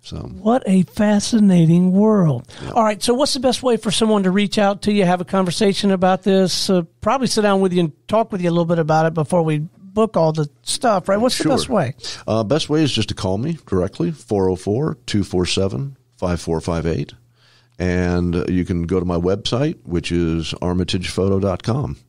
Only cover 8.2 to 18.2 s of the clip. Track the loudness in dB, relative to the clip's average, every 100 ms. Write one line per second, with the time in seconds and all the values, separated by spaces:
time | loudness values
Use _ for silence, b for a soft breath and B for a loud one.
8.2 | 0 -2 0 0 0 0 2 2 2 0
9.2 | 0 0 0 -2 -4 _ -8 -2 0 2
10.2 | 0 0 -4 _ -8 -2 0 0 0 0
11.2 | 0 0 0 0 0 0 -2 -6 B B
12.2 | -4 -2 0 -2 0 0 0 0 -4 -4
13.2 | -2 -2 -4 -6 -4 -2 -2 -2 -6 -6
14.2 | -4 0 2 0 -2 -2 -2 -6 -4 -2
15.2 | 0 -2 0 0 -2 -4 -8 -12 _ _
16.2 | -4 -4 -2 -4 -2 -4 -2 -4 -6 -12
17.2 | _ b b b b _ -2 0 0 0